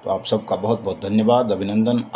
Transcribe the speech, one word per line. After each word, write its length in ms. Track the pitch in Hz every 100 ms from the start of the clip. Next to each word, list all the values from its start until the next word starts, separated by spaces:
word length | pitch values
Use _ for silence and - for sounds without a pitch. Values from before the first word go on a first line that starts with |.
तो 60 | -
आप 160 | 95 -
सबका 300 | 110 - 92
बहुत 260 | 104 113
बहुत 200 | 98 90
धन्यवाद, 500 | 98 107 110 120 120
अभिनंदन, 520 | 95 98 107 110 120 -